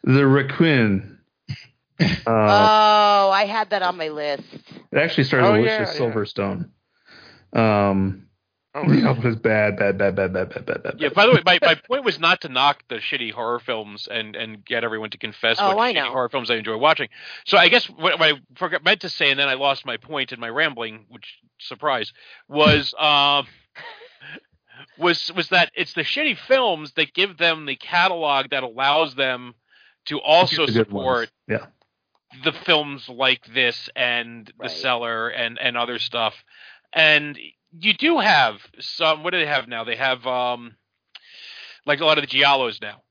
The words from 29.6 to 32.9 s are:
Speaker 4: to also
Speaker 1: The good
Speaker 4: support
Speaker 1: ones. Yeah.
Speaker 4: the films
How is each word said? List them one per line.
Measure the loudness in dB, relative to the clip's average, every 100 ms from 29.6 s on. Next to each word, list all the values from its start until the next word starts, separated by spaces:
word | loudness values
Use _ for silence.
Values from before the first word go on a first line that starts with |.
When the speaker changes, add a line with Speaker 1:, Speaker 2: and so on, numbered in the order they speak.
| _ _ _ _ -10
Speaker 4:
to | -6
also | 4 4 4 0 0
Speaker 1:
The |
good | 0 0
Speaker 4:
support | -2 -2 -2
Speaker 1:
ones. | -4 _ -6
Yeah. | -6 -6 _ _ _ _ _ _ -6
Speaker 4:
the | -6
films | -4 0 0 0